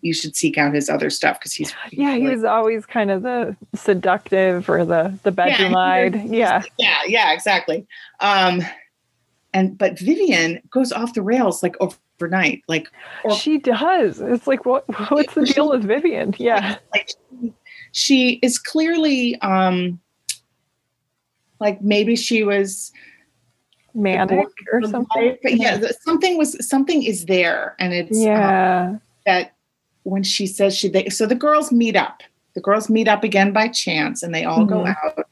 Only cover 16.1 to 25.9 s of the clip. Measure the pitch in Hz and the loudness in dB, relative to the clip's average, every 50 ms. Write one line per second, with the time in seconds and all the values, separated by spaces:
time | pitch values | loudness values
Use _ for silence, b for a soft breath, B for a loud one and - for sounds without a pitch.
16.1 | - - - - 196 - 247 240 233 202 196 196 208 - _ _ - 208 - - | 0 0 -4 -4 -4 -2 0 2 2 2 0 -2 -8 -8 _ _ -4 -4 -4 -4
17.1 | - _ _ _ 254 247 240 226 - _ _ B B B B B B - - - | -16 _ _ _ -16 -10 -10 -10 -10 _ _ B B B B B B -4 0 2
18.1 | 277 262 254 247 247 240 - 247 240 - - - - 311 320 320 339 330 311 302 | 4 4 4 2 2 2 0 0 0 -2 -6 -4 -2 0 0 0 0 2 2 2
19.1 | 277 254 247 240 240 - - 196 190 190 185 185 185 180 180 180 175 175 _ _ | 2 2 0 -2 -2 -2 -2 0 0 2 2 2 2 0 -2 -4 -6 -8 _ _
20.1 | _ _ _ - - - _ _ _ _ _ _ _ _ _ _ _ _ _ _ | _ _ _ -12 -12 -12 _ _ _ _ _ _ _ _ _ _ _ _ _ _
21.1 | _ _ _ _ _ _ _ _ _ _ 214 208 202 196 196 208 208 208 214 226 | _ _ _ _ _ _ _ _ _ _ -2 -2 -2 0 0 2 2 2 4 2
22.1 | 233 233 - - 240 220 214 202 202 202 196 196 190 - - - b b b b | 2 0 0 0 0 2 2 2 2 2 0 -2 -4 -10 -12 -14 b b b b
23.1 | b b b b b _ _ _ _ _ _ _ _ _ _ _ _ 233 208 190 | b b b b b _ _ _ _ _ _ _ _ _ _ _ _ -2 0 0
24.1 | 185 185 190 190 190 185 196 196 _ - - - 214 240 226 214 214 247 247 - | 2 2 2 2 2 2 0 -2 _ -18 -8 -4 -2 -2 -2 -2 -4 -4 -4 -2
25.1 | 480 - 233 247 - - - - 254 226 254 240 190 202 220 - | -2 2 2 2 0 0 -4 0 0 2 2 2 0 0 -2 -4